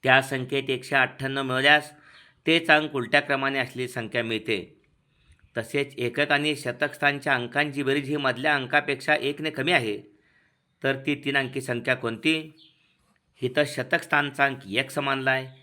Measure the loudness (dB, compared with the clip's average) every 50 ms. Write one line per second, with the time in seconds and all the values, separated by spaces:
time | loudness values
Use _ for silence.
0 | 6 6 6 6 6 2 -4 -6 -4 -2 -2 -4 -2 -2 -4 -4 -4 0 2 2
1 | 2 2 -2 -8 -8 -4 -4 -4 -4 -2 -2 2 6 6 6 6 4 -2 -16 -20
2 | _ -20 -20 -20 -20 _ _ _ _ 2 2 2 6 6 4 4 4 0 -4 -4
3 | -4 2 2 2 2 2 -2 0 0 -2 0 0 -2 -4 -4 -8 -8 -6 -6 -6
4 | -8 -4 -2 -2 -2 0 -2 -4 -2 -2 -2 -2 -4 -8 -16 _ _ _ _ _
5 | _ _ _ _ _ _ -20 _ _ _ _ -8 -8 -4 -2 -4 -4 -4 -4 -4
6 | -4 -4 0 -2 0 2 2 0 2 0 -2 -2 -4 -8 -2 -2 -2 -4 -2 0
7 | 0 0 0 0 0 0 0 0 0 -2 -2 -2 -2 -2 -2 -4 0 0 0 0
8 | 0 -2 -4 0 0 0 -2 0 0 0 0 0 -2 2 0 0 2 2 -4 -4
9 | 0 0 0 2 2 -2 -4 -2 -6 -6 -4 -2 0 2 2 2 2 0 -4 -6
10 | -8 -16 _ _ _ _ _ _ _ _ _ _ _ _ _ _ -2 -2 -2 0
11 | -2 -4 -4 -2 -2 0 0 0 0 0 -4 -8 -4 -4 -6 -4 0 -2 -2 0
12 | 0 -6 -6 -2 0 0 0 0 -2 -10 -18 _ -20 _ _ _ _ _ _ _
13 | _ _ _ _ _ _ _ _ -6 -2 2 2 0 0 0 -6 -2 0 0 -2
14 | 0 2 2 2 2 0 2 2 2 2 2 -4 -10 -4 -2 -2 -2 -2 -4 -4
15 | -2 -2 -2 0 2 0 0 0 -2 -8 -16 -20